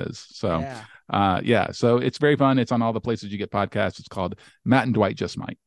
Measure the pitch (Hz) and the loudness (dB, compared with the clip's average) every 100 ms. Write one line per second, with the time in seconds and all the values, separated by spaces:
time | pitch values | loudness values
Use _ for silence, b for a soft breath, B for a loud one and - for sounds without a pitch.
0 | - - - - 98 82 139 117 110 B | -6 -10 -16 -6 -2 -2 -4 -10 -16 B
1 | - 101 98 90 117 110 - - 120 120 | -4 0 2 2 2 2 2 0 2 2
2 | 131 - 147 139 135 131 117 120 113 113 | 0 0 2 4 4 2 2 0 0 -2
3 | 120 113 101 101 98 101 95 104 95 - | -4 -4 -6 -8 -4 -2 -2 0 -2 -4
4 | - 98 90 95 b b 104 127 120 107 | -12 -6 -6 -6 b b 2 4 4 2
5 | 98 - 92 - 92 - | 2 0 -6 -8 -10 -12